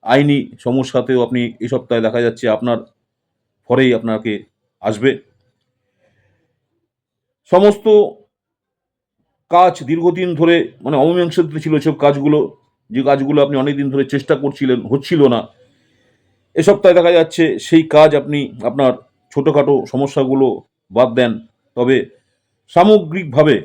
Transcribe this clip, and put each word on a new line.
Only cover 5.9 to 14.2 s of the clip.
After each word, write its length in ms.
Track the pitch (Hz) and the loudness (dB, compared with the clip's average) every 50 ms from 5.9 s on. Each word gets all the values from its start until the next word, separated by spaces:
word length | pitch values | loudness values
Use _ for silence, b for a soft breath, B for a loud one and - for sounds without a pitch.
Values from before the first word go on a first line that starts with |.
| _ _ _ _ _ _ _ _ _ _ _ _ _ _ _ _ _ _ _ _ _ _ _ _ _ _ _ _ _ _ _ _ - | _ _ _ _ _ _ _ _ _ _ _ _ _ _ _ _ _ _ _ _ _ _ _ _ _ _ _ _ _ _ _ _ 2
সমস্ত 340 | 180 202 208 208 208 - 220 214 208 202 - - _ _ _ _ _ _ _ _ _ _ _ _ _ _ _ _ _ _ _ _ _ _ _ _ _ _ _ | 4 4 4 2 2 2 4 4 4 4 2 -4 _ _ _ _ _ _ _ _ _ _ _ _ _ _ _ _ _ _ _ _ _ _ _ _ _ _ _
কাজ 220 | 170 175 180 180 175 - 143 123 | 4 4 4 4 2 -2 -6 -4
দীর্ঘদিন 400 | 160 165 165 180 170 175 185 180 170 139 | -4 0 0 0 0 0 -4 -4 -2 0
ধরে, 160 | 165 165 170 170 - - - _ - | 2 2 2 2 0 -4 -10 _ -8
মানে, 120 | 127 151 139 135 | -4 0 0 0
অমীমাংসিত 440 | 160 170 180 175 170 165 - 170 156 147 156 151 | 2 2 0 -2 -2 0 -2 -2 -2 -4 -8 -4
ছিল 80 | 160 156 | -2 -2
এসব 200 | 151 147 156 143 - 143 | 0 0 -2 -4 0 0
কাজগুলো, 340 | 143 139 143 139 151 147 151 - - - _ _ _ _ _ _ _ | 0 0 0 0 0 0 0 0 -4 -8 _ _ _ _ _ _ _
যে 100 | 107 127 131 | -6 -4 0
কাজগুলো 360 | 139 143 139 135 139 147 147 143 | 0 0 0 0 -2 2 0 0
আপনি 120 | 139 143 135 131 | 2 0 -2 -2
অনেক 120 | 143 143 | -2 -4
দিন 120 | 139 143 139 | -4 -6 -4
ধরে 140 | 131 139 139 135 - | -2 -4 -4 -2 -4
চেষ্টা 220 | 139 | -6